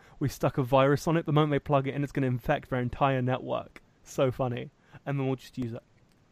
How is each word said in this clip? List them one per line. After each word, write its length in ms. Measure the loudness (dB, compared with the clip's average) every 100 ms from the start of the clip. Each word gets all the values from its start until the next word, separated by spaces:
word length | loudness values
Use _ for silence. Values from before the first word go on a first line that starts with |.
| -10 -4
We 100 | -4
stuck 260 | 0 -2 0
a 60 |
virus 440 | 2 4 6 4 2
on 100 | 0
it. 80 | 2
The 60 |
moment 180 | 2 4
they 80 | 2
plug 280 | 2 0 0
it 80 |
in, 80 | -4
it's 100 | -4
gonna 140 | -2 0
infect 420 | -2 -2 -4 -2
their 100 | -4
entire 400 | -4 0 2 2
network. 640 | 0 -2 -2 -6 -6 -16 _ _
So 280 | -10 0 0
funny." 400 | 0 -4 -4 -10 _ _ -16
And 140 | -6 -4
then 60 | -2
we'll 100 | -4
just 220 | -8 -8
use 160 | -8
it. 80 | -8 _ _ _ _ _